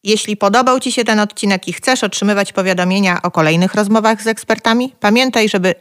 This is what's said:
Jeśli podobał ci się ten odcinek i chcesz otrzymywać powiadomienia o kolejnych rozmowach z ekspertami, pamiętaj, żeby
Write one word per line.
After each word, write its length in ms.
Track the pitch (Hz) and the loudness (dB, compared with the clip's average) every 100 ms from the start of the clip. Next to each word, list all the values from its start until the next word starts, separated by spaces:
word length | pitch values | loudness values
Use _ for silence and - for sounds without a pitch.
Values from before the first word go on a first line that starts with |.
Jeśli 320 | 196 214 - 208 | -2 -2 -2 -2
podobał 440 | 202 226 254 262 | 2 2 2 0
ci 120 | 262 | -2
się 120 | 247 | -2
ten 160 | 233 214 | 0 0
odcinek 480 | 208 - 202 185 - | -2 -2 -2 -2 -4
i 40 | |
chcesz 320 | - - 254 | -6 -2 0
otrzymywać 480 | 208 - 202 202 196 | -2 -2 -2 0 -2
powiadomienia 680 | - 190 180 180 190 190 175 | -2 -2 0 0 0 0 0
o 80 | 175 | -2
kolejnych 440 | 170 156 165 190 | 0 2 2 0
rozmowach 480 | 208 208 220 220 214 | 0 2 2 2 0
z 40 | 214 | -2
ekspertami, 680 | 220 - 226 226 226 262 - | -4 -4 -2 0 0 -2 -2
pamiętaj, 480 | 208 233 262 226 208 | 0 2 2 0 0
żeby 260 | 202 185 175 | 0 0 -2